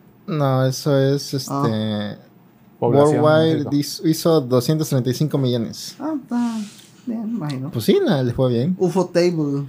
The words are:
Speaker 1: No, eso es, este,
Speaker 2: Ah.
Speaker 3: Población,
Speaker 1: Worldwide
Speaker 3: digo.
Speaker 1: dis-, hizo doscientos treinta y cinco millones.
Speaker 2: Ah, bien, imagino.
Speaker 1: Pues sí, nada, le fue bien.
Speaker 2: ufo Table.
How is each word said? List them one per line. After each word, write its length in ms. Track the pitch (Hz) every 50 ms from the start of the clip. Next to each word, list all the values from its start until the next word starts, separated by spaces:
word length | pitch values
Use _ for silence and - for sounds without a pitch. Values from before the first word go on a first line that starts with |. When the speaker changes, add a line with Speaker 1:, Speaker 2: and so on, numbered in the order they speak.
| _ - _ _ -
Speaker 1:
No, 380 | - 160 151 143 135 131 131 131
eso 320 | 131 131 - - 156 139 135
es, 340 | 135 135 143 139 139 - 143
este, 180 | 135 131 - 139
Speaker 2:
Ah. 640 | 139 139 117 110 107 110 107 107 104 104 104 104 - - - - - _ _ _ _ _ _ _ -
Speaker 3:
Población, 440 | 123 120 131 139 147 151 147 147
Speaker 1:
Worldwide 340 | 151 151 156 156 160 160 160 147
Speaker 3:
digo. 120 | 143 -
Speaker 1:
dis-, 300 | 143 147 143 - - - -
hizo 360 | 160 156 - - 170 160 156
doscientos 480 | 131 120 127 123 - - 156 156 156 -
treinta 220 | 143 131 117 131
y 40 | 123
cinco 220 | - 156 139 156 143
millones. 580 | 131 123 123 120 110 - - - - - - -
Speaker 2:
Ah, 140 | 277 311 320 262 - - 240 240 240 233 226 220 202 202 - - - - - - -
bien, 220 | 247 220 233 214 220
imagino. 420 | 233 202 151 147 135 131 131 160
Speaker 1:
Pues 140 | - 117 110
sí, 140 | - 339 403 381
nada, 180 | 277 156 135
le 100 | 127 120
fue 180 | - - 131 127
bien. 260 | 120 113 131 180 180 190
Speaker 2:
ufo 280 | 185 175 170 190 175
Table. 580 | - - 175 175 180 170 160 147 143 139 143 139